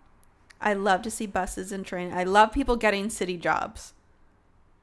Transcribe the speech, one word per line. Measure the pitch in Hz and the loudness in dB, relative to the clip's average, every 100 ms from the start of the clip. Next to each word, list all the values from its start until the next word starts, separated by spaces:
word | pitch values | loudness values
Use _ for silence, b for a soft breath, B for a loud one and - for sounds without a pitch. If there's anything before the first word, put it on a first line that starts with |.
| _ _ - _ _ - | _ _ -20 _ _ -4
I | 214 | -2
love | 196 202 190 | 2 2 2
to | 220 | 0
see | - 214 | -6 -4
buses | 196 185 - 185 | -4 -4 -6 -8
and | 196 | -8
train. | 190 185 180 | -8 -6 -4
I | 180 | -2
love | 180 202 214 | 2 6 6
people | 277 262 233 | 4 0 2
getting | 220 196 202 | 2 2 -2
city | - 185 175 | -4 -4 -2
jobs. | 160 156 - - - - _ _ _ _ _ _ _ _ | 0 0 -2 -10 -20 -20 _ _ _ _ _ _ _ _